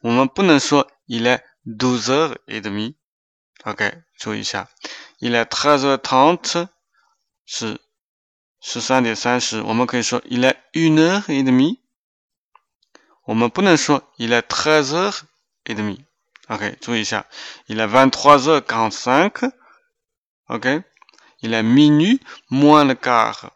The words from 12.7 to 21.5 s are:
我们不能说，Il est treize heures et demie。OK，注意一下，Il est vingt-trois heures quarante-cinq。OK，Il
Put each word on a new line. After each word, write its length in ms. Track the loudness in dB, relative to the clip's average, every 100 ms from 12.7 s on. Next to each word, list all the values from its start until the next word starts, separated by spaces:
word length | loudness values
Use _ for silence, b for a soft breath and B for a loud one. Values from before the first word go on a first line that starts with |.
| _ _ _ b b
我 100 | -6
们 160 | -2 0
不 100 | 2
能 160 | 2 2
说， 340 | 2 -2 _ _
Il 140 | -2
est 160 | 0 0
treize 460 | -4 2 2 2
heures 300 | -4 -4 -6 -16 _ _ _
et 100 | -12
demie。 320 | -8 -6 -8 _ _ _ _ _
OK， 280 | -8 -8 -10
注 160 | -6 -6
意 60 |
一 20 |
下， 220 | -4 -6 -8 B B B _
Il 100 | -4
est 100 | 2
vingt-trois 640 | 4 4 2 4 4 4
heures 140 | 0
quarante-cinq。 880 | 0 -2 -2 -4 0 0 0 -2 -8 _ b b b b _ _ _ _ _
OK，Il 1040 | -6 -2 -4 -6 _ _ _ _ _ -4